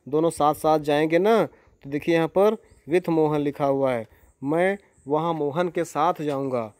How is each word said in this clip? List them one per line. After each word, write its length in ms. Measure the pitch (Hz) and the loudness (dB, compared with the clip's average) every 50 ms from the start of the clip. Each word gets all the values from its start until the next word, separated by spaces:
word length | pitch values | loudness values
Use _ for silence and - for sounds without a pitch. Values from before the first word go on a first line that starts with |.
| - 131 | -8 -4
दोनों 220 | 143 156 165 165 | 0 0 0 0
साथ 240 | - - 147 151 147 | 0 2 2 2 2
साथ 240 | - - 156 156 156 | 2 2 2 2 2
जाएंगे 380 | 143 151 143 147 160 156 165 170 | 2 2 2 2 2 2 2 2
ना, 260 | 190 220 233 214 160 | 4 4 2 2 2
तो 460 | - - - _ _ _ _ - 139 | -2 -6 -12 _ _ _ _ -12 -10
देखिए 240 | 143 147 - 170 165 | -10 -6 -2 0 0
यहाँ 140 | 165 165 156 | 0 0 0
पर 280 | - 180 202 214 220 - _ _ - _ _ 139 | 2 2 2 2 2 -2 _ _ -20 _ _ -2
with 200 | 165 180 175 175 | -2 -2 0 0
मोहन 320 | 165 160 156 151 151 147 | 0 2 2 0 0 0
लिखा 260 | 143 143 139 - 147 | -2 -4 -4 -2 -2
हुआ 260 | 139 139 135 135 131 | 0 0 0 0 0
है, 140 | 123 117 110 - _ _ _ _ _ - | -2 -2 -6 -10 _ _ _ _ _ -10
मैं 360 | 131 139 160 170 180 190 202 196 _ _ _ _ - 135 | -6 -2 0 0 0 0 -2 -4 _ _ _ _ -6 -2
वहाँ 240 | 147 151 165 170 160 | -2 0 0 -2 -2
मोहन 340 | 156 147 143 135 170 180 170 | -2 -2 -2 -2 -2 -2 -2
के 160 | 160 180 160 | -2 -4 -6
साथ 380 | - - 147 156 180 175 - | -4 -2 0 0 0 0 -2
जाऊँगा। 500 | 151 147 139 135 139 135 127 120 110 107 - | -4 -4 -4 -4 -4 -2 -4 -4 -4 -6 -10